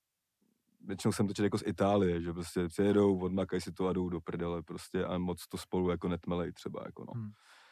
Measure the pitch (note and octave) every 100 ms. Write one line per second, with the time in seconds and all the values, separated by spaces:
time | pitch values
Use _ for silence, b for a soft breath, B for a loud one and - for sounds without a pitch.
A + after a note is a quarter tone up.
0 | _ _ _ _ _ _ _ _ - G2+
1 | A#2 G2+ G2+ G2+ G2+ G#2+ - F2 G2 G2+
2 | F#2 E2+ E2+ E2+ E2 F#2+ F2 - G2+ G2+
3 | G2+ F#2+ F2+ F#2 F#2 F2+ F2 E2 F#2 F2+
4 | F2+ F2 - E2+ E2+ E2+ D#2+ E2+ - F#2
5 | F2+ F2+ F2+ F2 - F#2 - F#2 F2+ E2+
6 | F2+ E2+ - F2 E2 - - - - -
7 | - B2 G#2+ G#2 b b b